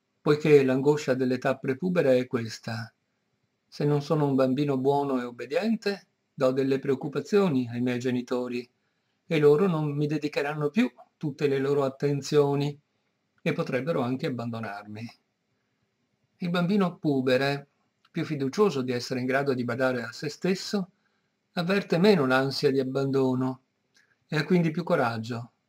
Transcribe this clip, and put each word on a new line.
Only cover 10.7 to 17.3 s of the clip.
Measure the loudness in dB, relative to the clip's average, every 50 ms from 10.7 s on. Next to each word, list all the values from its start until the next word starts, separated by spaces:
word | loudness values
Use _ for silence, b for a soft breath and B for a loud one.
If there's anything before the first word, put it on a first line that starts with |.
| 0 0 0 0 -2 -10 -20 _ _
tutte | _ -8 -8 -4 -2 0 0
le | 0 0
loro | 0 0 0 0 0
attenzioni | 0 -2 -2 -2 -2 -2 -2 -2 2 2 4 4 4 2 0 -2 -2 -4 -8 _ _ _ _ _ _ _ _ _ _ _ _
e | _ -4 -2
potrebbero | -2 -4 -4 -4 -4 -2 -2 -2 -2
anche | -2 -2 -4 -4 -4 -6
abbandonarmi." | -6 -6 -6 -8 -8 -8 -8 -10 -10 -12 -14 -14 -14 -12 -12 -14 -16 _ _ _ _ _ _ _ _ _ _ _ _ _ _ _ _ _ _ _ _ _ _ _ _ _
Il | -6 -4
bambino | -2 -2 0 0 2 2 2 0 -2 -2
pubere, | -2 0 0 0 2 2